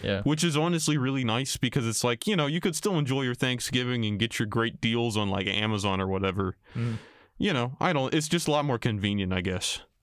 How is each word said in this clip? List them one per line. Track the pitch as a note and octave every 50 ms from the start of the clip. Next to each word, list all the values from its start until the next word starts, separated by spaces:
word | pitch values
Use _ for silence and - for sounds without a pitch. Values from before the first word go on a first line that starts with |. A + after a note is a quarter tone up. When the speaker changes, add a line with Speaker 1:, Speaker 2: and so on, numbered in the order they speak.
Speaker 1:
Yeah. | - - G2+ G2
Speaker 2:
which | G2+ C3+ D#3 D#3 E3+
is | E3+ C#3+
honestly | D3 D#3 F3 F3 E3 D#3 - D3 D3
really | B2 C3+ C3+ C3+ B2+
nice | A2+ A2 A#2+ C3+ - - -
because | - A#2+ - C#3+ A#2
it's | A2+ A2 - -
like, | B2 A#2+ A#2 -
you | G#3+ G#3+
know, | E3+ D3 C#3+
you | D#3 F3
could | - - D#3+
still | - - G#3 F#3+ D#3
enjoy | D3 B2 C3+ C#3 C3+
your | B2 B2
Thanksgiving | - C3+ B2+ B2+ A#2+ - - B2+ B2 B2 B2 B2 A#2+ A2+
and | G#2+ G#2 G2
get | A2+ - - -
your | A#2
great | G#2+ A2 A#2 A2+ A#2 - -
deals | - A2+ A2+ A#2 A#2+ A#2+ G2+ G#2+
on, | G#2 G2
like, | F#2+ G2+ F#2+
Amazon | G2 G2 G#2 G#2+ A2 G#2+ G2+ G2 G2+ F#2+ F#2+
or | F#2+ F#2+
whatever. | F#2+ F#2+ F#2+ F#2+ F2+ G2+ G2 F#2 - - _ - -
Speaker 1:
Mm-hmm. | A#2+ A#2 A#2+ A2+ A2 - - - - - _ _ -
Speaker 2:
You | C3 - D#3
know, | B2+ A#2+ B2 C#3 -
I | - F3
don't, | E3+ C#3+ C3 C3 -
it's | D#3+ D3+ -
just | E3+ E3+ - -
a |
lot | D3 D3 C#3+
more | C#3+ B2 A2+
convenient, | - B2 G#2+ G2+ G2 G2+ G2+ G2+ F#2+ F2+ F#2
I | F#2
guess. | F2 F#2+ F#2 F2+ - - - - - - _ _